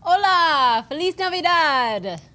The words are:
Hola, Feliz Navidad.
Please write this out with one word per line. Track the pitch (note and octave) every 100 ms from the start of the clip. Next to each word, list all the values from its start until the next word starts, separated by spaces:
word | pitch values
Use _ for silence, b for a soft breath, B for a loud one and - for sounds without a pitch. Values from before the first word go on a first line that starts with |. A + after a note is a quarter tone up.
Hola, | - F#4 G4+ F#4 E4 C#4+ B3+ A3+ A#3
Feliz | D4 F4+ F#4
Navidad. | F#4 F4+ F4 E4+ D#4 C4 A#3+ G#3+ F#3+ E3+ -